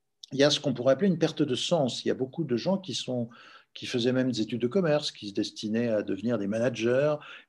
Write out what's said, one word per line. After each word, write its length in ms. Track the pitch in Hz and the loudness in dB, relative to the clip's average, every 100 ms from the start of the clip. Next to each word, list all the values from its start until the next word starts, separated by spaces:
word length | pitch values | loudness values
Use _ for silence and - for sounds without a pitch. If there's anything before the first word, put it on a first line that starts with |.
| _ _ - | _ _ -6
il 60 | 135 | 2
y 40 | |
a 60 | 143 | 4
ce 100 | 143 | 4
qu'on 140 | 143 | 0
pourrait 180 | 131 123 | 2 2
appeler 160 | 131 202 | 4 4
une 100 | 170 | 4
perte 260 | 156 - | 2 2
de 120 | 143 127 | 0 0
sens. 480 | - 175 131 - | 0 2 2 0
Il 60 | 113 | -2
y 20 | |
a 20 | |
beaucoup 300 | 107 131 - | -2 -4 -4
de 140 | 147 117 | -2 -2
gens 200 | 156 190 | 0 -2
qui 160 | - | -2
sont, 360 | 120 - 127 117 - - - _ | -8 -4 -4 -6 -10 -20 -20 _
qui 120 | - 107 | -14 -6
faisaient 260 | 127 120 | 0 2
même 180 | 127 127 | 2 0
des 120 | 127 | 0
études 180 | 160 120 | -2 -2
de 80 | 120 | 0
commerce, 460 | 196 170 147 147 | 2 2 2 0
qui 160 | - 104 | -8 -6
se 40 | |
destinaient 540 | 98 104 - 110 110 120 | -4 -4 -6 -4 -2 0
à 160 | 107 | 0
devenir 340 | 98 98 110 117 | 0 -2 -2 -2
des 100 | 101 | -2
managers 680 | 110 120 110 113 127 151 151 - - | 0 0 0 0 2 2 -2 -6 -20